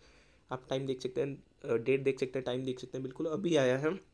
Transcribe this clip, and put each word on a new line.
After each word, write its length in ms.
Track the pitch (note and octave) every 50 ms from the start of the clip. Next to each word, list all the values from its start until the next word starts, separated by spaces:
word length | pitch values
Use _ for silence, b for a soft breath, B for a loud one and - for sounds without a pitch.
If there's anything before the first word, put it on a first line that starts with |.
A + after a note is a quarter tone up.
| b b b b b b b b b b
आप 140 | C3 B2+ - -
टाइम 160 | C3+ C3+ C#3
देख 140 | C3+ C3 B2+
सकते 200 | - - - C3+
हैं, 240 | C#3 C#3+ C3+ - - _ _ _ -
अ, 100 | C#3+ A#2+
डेट 260 | A2+ A#2 B2+ C3+ C#3
देख 200 | C3+ C3+ C3 -
सकते 180 | C#3 B2+ - C3
हैं, 60 | B2+
टाइम 200 | C3 B2 B2+ C3+
देख 160 | B2+ B2+ B2+
सकते 180 | - - - C3
हैं, 40 |
बिल्कुल 240 | C3 C3 - - D#3
अभी 300 | E3 D#3 - - E3+ E3
आया 220 | D3 C3+ B2+ B2+ C3
है 160 | C#3+ D#3 F#3+ F#3+ - _